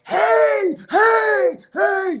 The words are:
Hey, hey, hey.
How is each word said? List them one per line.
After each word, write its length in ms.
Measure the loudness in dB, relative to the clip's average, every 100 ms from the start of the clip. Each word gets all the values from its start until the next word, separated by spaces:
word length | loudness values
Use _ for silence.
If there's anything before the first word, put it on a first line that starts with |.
Hey, 720 | -6 -2 2 2 2 0 -4 -6 -4
hey, 680 | 0 2 2 0 0 -2 -4 _
hey. 480 | -4 -2 -2 -4 -6